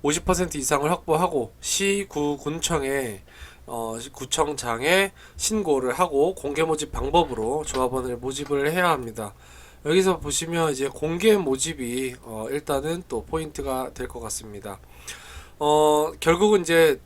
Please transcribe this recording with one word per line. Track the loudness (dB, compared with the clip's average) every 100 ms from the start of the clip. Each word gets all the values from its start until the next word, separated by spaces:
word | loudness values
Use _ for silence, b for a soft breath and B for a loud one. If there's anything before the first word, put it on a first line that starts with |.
오십 | 0 0
퍼센트 | 2 2 0 -4
이상을 | 0 2 2
확보하고 | -2 0 2 2 0 -4 -8
시, | -4 0 2 0 -2
구, | -2 -2 -2
군청에, | -6 -6 -2 -2 0 -2 -2 -8 -16 B B B -10
어, | -8 -6 -8 -12
구청장에 | -14 -6 -2 -2 -2 -4 -2 2 4 2 B B -6
신고를 | -2 0 2 2 2
하고 | 0 2 4 2 0
공개 | -4 -2
모집 | 0 0 -4
방법으로 | -6 2 2 2 -2 -4 -4 -4
조합원을 | -2 0 0 -4 -6
모집을 | -6 -6 -2 0 2
해야 | 2 2
합니다. | 0 -4 -8 -10 -12 B B B B 2
여기서 | 4 4 0
보시면 | -2 -4 -2 0 0
이제 | 0 -4
공개 | -4 -4 2 4 4
모집이, | 2 -2 -2 -4 -6 -4 -6 -8
어, | -12 -10 -6
일단은 | -6 -2 -2 -2 -6 -6
또 | -8 -4
포인트가 | -6 -6 -8 -4 -4 -6 -8
될 | -10
것 | -10
같습니다. | -10 -10 -10 -14 -12 -14 -16 B B B B B B -2
어, | 2 6 6 4 0 0
결국은 | 2 4 6 4
이제 | 4 6 6 4